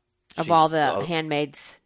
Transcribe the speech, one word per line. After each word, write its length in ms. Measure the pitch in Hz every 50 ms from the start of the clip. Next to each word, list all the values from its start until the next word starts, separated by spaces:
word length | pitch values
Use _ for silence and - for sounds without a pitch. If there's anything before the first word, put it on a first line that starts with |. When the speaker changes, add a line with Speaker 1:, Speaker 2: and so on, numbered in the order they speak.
| _ _ _ _ _ - -
Speaker 1:
Of 100 | - 165
Speaker 2:
she 60 | 160
Speaker 1:
all 140 | 170 160 156
Speaker 2:
s-, 40 | 156
Speaker 1:
the 100 | 160 156 147 131 -
Speaker 2:
uh, 60 | 196
Speaker 1:
handmaids' 800 | 202 175 170 160 160 156 151 147 147 139 - - - - - - _